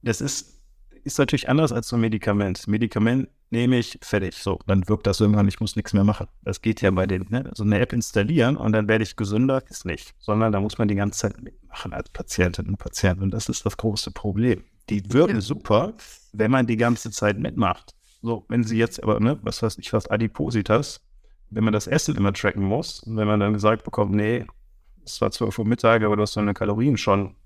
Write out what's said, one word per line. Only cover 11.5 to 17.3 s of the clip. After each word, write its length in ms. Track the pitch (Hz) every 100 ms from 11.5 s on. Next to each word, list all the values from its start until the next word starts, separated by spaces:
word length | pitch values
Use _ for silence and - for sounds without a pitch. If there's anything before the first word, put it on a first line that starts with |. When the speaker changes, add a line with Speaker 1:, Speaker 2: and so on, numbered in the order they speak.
| - - - -
Speaker 1:
als 160 | - -
Patientin 580 | - - - 90 87 -
und 100 | 98
Patient. 440 | - - 95 90
Und 100 | 98
das 160 | 110 -
ist 180 | - 107
das 120 | -
große 340 | 113 101 -
Problem. 540 | - 107 95 120 92 - _ -
Die 240 | 104 98
wirken 220 | 120 175 190
Speaker 2:
Ja. 60 |
Speaker 1:
super, 520 | 98 - - 107 175 226 - - _
wenn 180 | 104 110
man 160 | 131 120
die 80 | 113
ganze 340 | 117 117 113
Zeit 300 | - 104